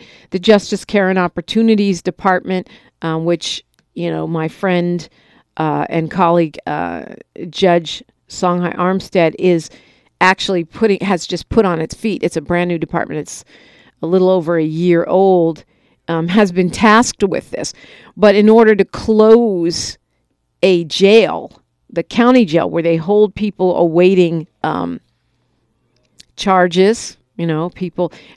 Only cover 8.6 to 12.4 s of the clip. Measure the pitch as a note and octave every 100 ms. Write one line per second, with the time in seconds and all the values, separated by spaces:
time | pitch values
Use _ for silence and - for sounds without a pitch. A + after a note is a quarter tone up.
8.6 | F3 - F3+ F#3+ - F#3 D#3+ - F3+ E3+
9.6 | - - _ _ _ _ F#3 F#3+ - F#3
10.6 | D#3+ - A3 G3 G3 F3+ - F3 - -
11.6 | G3 E3 D#3+ - A3+ F#3 E3+ E3